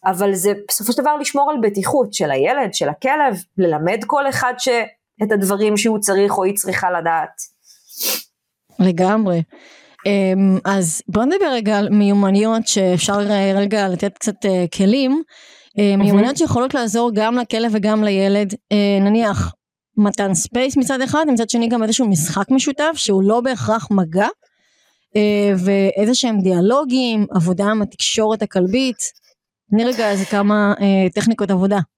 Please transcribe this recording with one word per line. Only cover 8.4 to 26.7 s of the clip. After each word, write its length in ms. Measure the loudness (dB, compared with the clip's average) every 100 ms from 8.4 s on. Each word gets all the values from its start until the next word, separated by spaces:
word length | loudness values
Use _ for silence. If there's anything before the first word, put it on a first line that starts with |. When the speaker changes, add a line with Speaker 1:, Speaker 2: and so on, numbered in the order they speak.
| _ _ _ 0
Speaker 2:
לגמרי. 640 | 0 2 0 0 0 -2 -4 -12 -20 -20 _ _ -2
אמ, 520 | 0 0 2 2 2 0
אז 360 | -2 -2 -4 -4
בוא 160 | -2 0
נדבר 260 | 0 0
רגע 240 | -2 0 0
על 120 | 2
מיומנויות 760 | 2 4 2 2 2 2 0 -2
שאפשר, 520 | 0 2 0 0 -2 0
אה, 220 | 0 0 0
רגע 320 | 0 -2 -2
לתת 300 | -2 -4 -4
קצת, 280 | -8 -4 -2
אה, 200 | 0 -2 0
כלים. 460 | 2 2 0 -2 -4 -16 -20 -20 _ -2
אה, 40 | 0
Speaker 1:
מהמם. 100 | 2 4
Speaker 2:
מיומנויות 320 | 4 2 0
שיכולות 360 | 0 0 -2
לעזור 380 | -2 -2 0 0
גם 240 | 0 0 -2
לכלב 340 | -2 -2 0
וגם 300 | 0 0 2
לילד, 500 | 2 2 2 2 0 -6 _
אה, 60 | 2 2 2
נניח 520 | 4 2 0 -2 -4 -6 _ _ _ 0
מתן 360 | 0 2 -2
ספייס 440 | -2 -2 -2 0 0
מצד 240 | 0 -2
אחד, 240 | -2 0 2
מצד 160 | 0 0
שני 180 | 0 0
גם 160 | 0
איזשהו 240 | 0 0 2
משחק 380 | 0 0 -4 0
משותף 400 | 0 0 -2 -2 -2
שהוא 280 | 0 2
לא 180 | 2 2
בהכרח 460 | 0 -4 -2 -2 0
מגע, 360 | 0 0 0 -2 -4 _ _ _ _ _ _ _ 0
אה, 380 | 0 2 2 0 0
ואיזה 500 | 2 0 0 0 0
שהם 240 | 0 0
דיאלוגים, 840 | 2 2 2